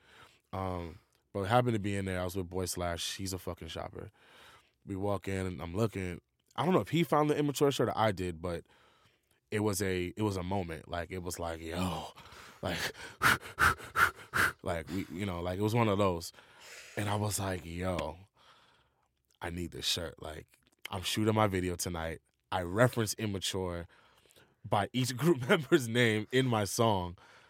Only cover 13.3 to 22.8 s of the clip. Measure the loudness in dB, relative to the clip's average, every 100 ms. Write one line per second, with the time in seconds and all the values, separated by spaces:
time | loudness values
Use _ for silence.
13.3 | 2 0 2 4 4 -2 2 2 2 -4
14.3 | 0 0 0 -4 -4 -2 -4 -4 -4 -4
15.3 | -2 -2 0 2 4 4 6 4 2 -4
16.3 | -12 -20 -20 -20 -18 -10 -6 -2 0 0
17.3 | 0 -2 -4 -6 -4 -2 -2 -4 -6 -16
18.3 | _ -20 -20 _ _ _ _ _ _ _
19.3 | _ -8 -6 -6 -4 -2 -2 -4 -8 -12
20.3 | -12 -16 _ _ _ -10 -6 -2 0 2
21.3 | 4 4 2 0 -2 -4 -4 -6 -8 -14
22.3 | _ _ -4 -2 4